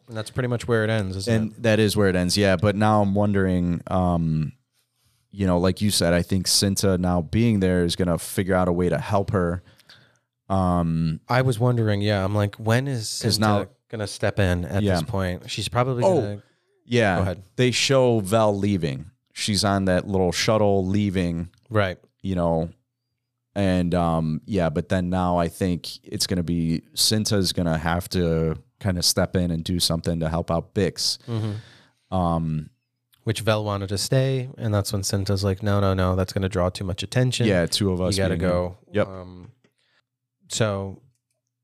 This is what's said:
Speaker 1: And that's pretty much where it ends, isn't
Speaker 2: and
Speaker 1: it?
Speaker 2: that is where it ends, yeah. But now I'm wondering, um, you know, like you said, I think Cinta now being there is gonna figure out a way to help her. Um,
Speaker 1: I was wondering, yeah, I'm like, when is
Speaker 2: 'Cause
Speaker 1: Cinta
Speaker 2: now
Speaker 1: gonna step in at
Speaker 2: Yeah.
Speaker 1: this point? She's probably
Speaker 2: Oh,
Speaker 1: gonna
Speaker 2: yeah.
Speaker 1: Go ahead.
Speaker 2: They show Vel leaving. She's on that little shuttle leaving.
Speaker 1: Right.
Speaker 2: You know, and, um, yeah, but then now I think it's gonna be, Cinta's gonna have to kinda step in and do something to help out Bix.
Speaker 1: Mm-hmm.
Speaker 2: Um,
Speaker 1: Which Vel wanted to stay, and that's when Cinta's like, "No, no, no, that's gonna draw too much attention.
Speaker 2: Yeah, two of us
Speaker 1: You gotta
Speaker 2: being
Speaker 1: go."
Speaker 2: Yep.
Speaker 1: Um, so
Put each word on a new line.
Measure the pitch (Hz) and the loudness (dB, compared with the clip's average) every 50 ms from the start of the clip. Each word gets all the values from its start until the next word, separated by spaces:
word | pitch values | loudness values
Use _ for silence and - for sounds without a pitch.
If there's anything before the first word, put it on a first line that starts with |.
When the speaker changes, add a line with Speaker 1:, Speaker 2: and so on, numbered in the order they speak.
| _ | _
Speaker 1:
And | - 117 | -12 -12
that's | 110 107 - | -10 -10 -8
pretty | - - 127 | -6 -4 -4
much | 123 123 113 - - | -2 -4 -4 -2 -2
where | 120 113 107 | 0 0 0
it | 107 | 0
ends, | 110 110 101 92 95 | 0 -2 -2 -2 -4
isn't | 95 95 110 113 | -4 -2 0 0
Speaker 2:
and | 110 110 107 | 0 0 -2
Speaker 1:
it? | - - - | -4 -2 0
Speaker 2:
that | 113 107 107 | 2 4 4
is | 110 104 87 | 4 4 4
where | 104 104 98 | 2 2 2
it | 90 | 2
ends, | 90 90 87 - | 2 2 2 2
yeah. | 104 101 98 95 | 2 4 4 4
But | 87 80 104 98 | 4 2 2 2
now | 101 107 107 107 107 104 | 2 2 4 4 4 2
I'm | 98 98 | 2 2
wondering, | 101 104 104 101 98 95 95 90 90 87 87 85 82 - - | 2 2 2 2 2 2 2 2 2 2 0 -2 -2 -4 -2
um, | 90 92 90 90 87 85 85 80 80 78 78 71 - _ _ _ _ _ _ _ _ _ _ _ _ _ _ _ - | -2 0 2 2 2 2 0 0 0 0 -2 -4 -6 _ _ _ _ _ _ _ _ _ _ _ _ _ _ _ -6
you | 98 98 92 | -2 0 2
know, | 90 87 | 2 4
like | 87 95 90 - | 2 2 0 0
you | 104 107 | 0 0
said, | 92 - 90 85 87 | 0 2 2 2 2
I | 87 87 | 2 2
think | - 101 95 87 | 0 0 -2 0
Cinta | - - - - 98 98 - - 98 95 87 | 0 0 2 2 2 2 2 2 2 2 2
now | 90 90 90 87 82 | 2 0 0 0 0
being | 76 - 107 117 120 110 101 | 0 0 2 2 2 2 2
there | 95 92 90 90 87 | 2 2 2 2 2
is | 85 82 | 0 0
gonna | - 92 87 85 80 | 0 0 0 0 -2
figure | - - - - 98 90 95 | -4 -4 -4 -4 0 2 2
out | 92 90 90 | 2 2 2
a | 87 | 2
way | 87 90 87 | 2 2 0
to | 82 76 | 0 -2
help | - - 104 101 101 - - | -2 -2 -2 -2 0 0 0
her. | 98 90 85 87 90 - - - _ _ - - - _ _ _ _ _ _ _ _ _ - | 0 0 0 -2 -4 -8 -12 -20 _ _ -20 -20 -20 _ _ _ _ _ _ _ _ _ -2
Um, | 98 95 92 90 87 87 85 82 82 80 82 80 80 78 - - | 0 2 2 2 2 2 2 0 0 0 0 -2 -2 -4 -4 -2
Speaker 1:
I | 117 127 131 | 0 2 2
was | 131 123 101 | 2 0 2
wondering, | 123 123 123 117 113 107 104 101 | 2 2 2 2 2 0 0 0
yeah, | 101 104 107 98 95 | 0 0 2 2 0
I'm | 95 104 | 0 0
like, | 104 101 101 - | 0 0 0 -2
when | - 117 110 113 120 135 | -4 -2 0 0 0 0
is | 143 135 117 107 - - - | -2 -4 -6 -6 -6 -6 -4
Speaker 2:
'Cause | - 117 98 92 | -2 0 0 2
Speaker 1:
Cinta | |
Speaker 2:
now | 110 107 104 101 98 - - _ _ _ | 2 2 2 2 0 -4 -10 _ _ _
Speaker 1:
gonna | - 110 104 | -8 -6 -6
step | 95 - - - 104 - - | -6 -6 -4 -2 -2 0 2
in | 101 92 90 87 87 | 2 2 2 0 -2
at | 80 82 98 104 | -2 -2 0 2
Speaker 2:
Yeah. | 101 92 | 2 2
Speaker 1:
this | 87 78 | 0 -2
point? | - - 95 95 90 90 - - 120 | -2 -4 -4 -2 -4 -4 -6 -8 -10
She's | - - 101 - | -8 -8 -6 -2
probably | - 120 123 131 131 120 120 | 0 0 0 0 0 0 2
Speaker 2:
Oh, | 196 185 151 | 2 2 2
Speaker 1:
gonna | 113 101 104 101 - _ _ _ _ _ _ _ _ | 0 -2 -6 -8 -12 _ _ _ _ _ _ _ _
Speaker 2:
yeah. | - 120 120 113 101 92 | -2 2 2 4 4 2
Speaker 1:
Go | 85 95 | 2 0
ahead. | 90 90 - 95 - _ | -2 -4 -6 -12 -8 _
Speaker 2:
They | - 127 127 117 | 0 0 2 2
show | - - - 135 135 127 123 117 113 | 0 0 2 4 4 4 4 4 2
Vel | 101 90 107 113 110 107 104 | 2 2 2 4 4 4 2
leaving. | 98 98 104 101 92 80 76 67 67 76 - - _ _ _ _ | 2 2 2 2 0 0 -2 -4 -6 -10 -16 -20 _ _ _ _
She's | - - - 104 92 98 | -6 -4 -2 0 0 2
on | 101 98 98 98 | 2 2 2 2
that | 95 90 90 - | 2 2 2 0
little | 98 98 95 92 87 82 | 0 0 0 0 0 0
shuttle | - - - 110 107 107 101 101 98 95 | 0 0 2 2 4 4 4 2 2 2
leaving. | 92 98 104 104 104 87 95 90 87 85 82 85 82 - _ _ - | 0 0 0 0 0 0 0 0 0 -2 -4 -6 -8 -12 _ _ -4
Speaker 1:
Right. | 110 107 101 92 87 - _ _ _ _ - | -2 -2 -2 -2 -4 -8 _ _ _ _ -6
Speaker 2:
You | 95 95 | -4 -2
know, | 90 85 85 82 80 82 85 - _ _ _ _ _ _ _ _ _ _ _ _ _ _ _ - | 0 0 0 0 0 -2 -4 -8 _ _ _ _ _ _ _ _ _ _ _ _ _ _ _ -4
and, | 101 101 95 92 90 87 87 82 | -2 0 2 2 2 0 0 0
um, | 87 85 85 82 82 80 80 78 76 - | 0 2 2 0 0 0 -2 -4 -4 -4
yeah, | - 113 95 85 82 | -4 -2 0 0 0
but | 76 87 82 - | 0 -2 -4 -2
then | 101 95 90 90 | -2 -2 0 0
now | 90 92 92 90 87 | 0 0 0 0 2
I | 87 87 85 | 0 0 -2
think | - - 98 90 87 78 - - - - _ | -2 -2 -2 -2 -2 -2 -6 -10 -14 -16 _
it's | - - 101 - - | -12 -8 -6 -4 -2
gonna | 98 90 85 | -2 -2 -2
be, | 80 85 85 82 82 82 - - _ - | -2 -2 0 0 0 -2 -2 -4 _ -4
Cinta's | - - - 110 110 107 - 110 101 95 85 - | -2 0 0 0 0 0 0 0 0 0 0 0
gonna | - 90 85 80 80 | -2 0 0 0 0
have | 78 87 85 87 87 - | 0 0 -2 -2 -2 -2
to | - 92 87 82 82 80 80 80 78 - - _ _ - | -2 0 0 2 2 0 0 -2 -4 -6 -10 _ _ -8
kinda | - 104 92 87 85 | -4 -4 -2 -2 -2
step | - - - 90 - - | 0 0 0 0 0 0
in | 95 90 87 | 0 0 0
and | 85 82 80 | -2 -4 -4
do | - 92 87 | -2 -2 -2
something | - - 82 82 80 85 85 82 | 0 0 -2 -2 -2 -2 -2 -2
to | 82 78 | -2 -2
help | 82 82 85 - 85 | -2 -2 -2 -2 -2
out | 82 82 - - | -4 -4 -4 -2
Bix. | 104 95 82 - - - - - - - - | -2 -2 -2 -2 -4 -4 -6 -6 -6 -8 -8
Speaker 1:
Mm-hmm. | 117 110 107 110 104 110 - - - - _ _ _ _ _ _ - | -6 -6 -4 -6 -6 -8 -12 -16 -20 -20 _ _ _ _ _ _ -4
Speaker 2:
Um, | 92 90 85 82 82 82 80 78 78 76 - - _ _ _ _ _ _ _ _ _ _ | -2 0 0 0 0 -2 -2 -4 -4 -6 -8 -14 _ _ _ _ _ _ _ _ _ _
Speaker 1:
Which | 113 110 - | -4 -4 -2
Vel | 101 113 110 107 107 | 0 0 0 0 0
wanted | 107 101 98 98 95 | -2 -2 -4 -4 -4
to | 101 95 | -4 -4
stay, | - - 139 131 131 135 135 131 123 131 139 | -2 -2 0 0 0 0 -2 -4 -6 -8 -10
and | - 120 113 104 | -6 -4 0 0
that's | 104 117 - - | 0 0 0 -4
when | 101 92 | -4 -2
Cinta's | - - 101 95 98 101 95 98 | -2 -2 -2 -2 -2 -2 0 0
like, | 101 95 90 107 | -2 -2 -2 -2
"No, | 104 101 101 | 0 0 2
no, | 101 95 95 | 2 2 2
no, | 92 92 92 92 | 2 2 2 2
that's | 92 92 - - | 0 -2 -2 -2
gonna | 101 95 92 | -4 -4 -2
draw | 90 90 87 92 | 0 0 0 -2
too | 90 - 101 | -2 -4 -6
much | 92 87 - - | -6 -6 -6 -8
attention. | - - 127 127 127 120 - 120 | -4 -2 0 0 0 0 0 2
Speaker 2:
Yeah, | 107 98 90 85 | 2 2 2 2
two | 80 - - 104 95 | 0 0 0 0 0
of | 92 87 | 0 0
us | 92 90 92 | 0 0 0
Speaker 1:
You | 95 95 | 0 0
gotta | 92 92 82 | 0 0 0
Speaker 2:
being | 92 92 | 0 0
Speaker 1:
go." | 87 90 90 87 90 - _ _ 90 | 0 0 -2 -4 -6 -12 _ _ -2
Speaker 2:
Yep. | 104 101 98 | -2 -2 -2
Speaker 1:
Um, | 95 92 90 90 90 90 92 - - _ _ _ _ _ _ _ _ _ _ _ _ _ _ _ _ _ _ 175 | -4 -10 -16 -16 -18 -18 -20 -20 -20 _ _ _ _ _ _ _ _ _ _ _ _ _ _ _ _ _ _ -8
so | - - 117 107 101 98 98 98 95 - - _ _ _ _ _ _ _ _ _ _ _ | -4 -2 -2 -2 -2 -4 -6 -8 -10 -14 -18 _ _ _ _ _ _ _ _ _ _ _